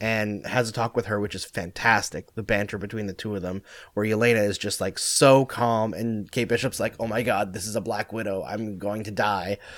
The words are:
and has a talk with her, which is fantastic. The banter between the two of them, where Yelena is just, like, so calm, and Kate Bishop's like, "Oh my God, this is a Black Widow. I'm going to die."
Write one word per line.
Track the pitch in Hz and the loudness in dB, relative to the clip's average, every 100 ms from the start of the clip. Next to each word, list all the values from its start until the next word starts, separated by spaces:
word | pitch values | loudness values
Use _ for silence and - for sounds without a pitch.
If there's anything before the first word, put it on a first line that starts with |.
and | 110 110 107 104 | -2 0 0 -4
has | - 127 113 | -2 0 0
a | |
talk | 110 113 120 | 0 -2 -2
with | 110 | 0
her, | 104 | -2
which | 104 92 | -2 -6
is | |
fantastic. | - - 87 - 117 107 - 76 - | -8 -8 -8 0 4 4 2 -8 -10
The | - | -8
banter | 104 104 104 104 | 0 0 0 -4
between | 101 110 104 | -6 -6 -6
the | |
two | 90 110 101 | -6 -6 -4
of | |
them, | 92 95 - - - | -4 -6 -10 -20 -8
where | - | -2
Yelena | 107 107 120 113 | 2 4 4 4
is | 104 101 | 2 0
just, | 104 - | -4 -2
like, | 98 - | -4 -2
so | - - 139 135 | -2 6 8 8
calm, | 131 - 120 113 110 | 6 0 2 2 0
and | 90 117 110 98 | -2 -2 -2 -2
Kate | - 117 | -2 0
Bishop's | 117 131 - | 2 0 -2
like, | 113 - | -4 -2
"Oh | 113 | -4
my | 110 | 0
God, | 120 101 104 | 2 2 0
this | 98 101 | -4 -4
is | 107 | -4
a | |
Black | 98 104 107 | -2 -4 -4
Widow. | 110 110 95 | -4 -2 -4
I'm | 71 - 110 95 | -4 -6 -6 -6
going | 101 110 | -4 -4
to | 107 | -6
die." | 101 104 98 90 101 - | 0 0 0 -2 -6 -8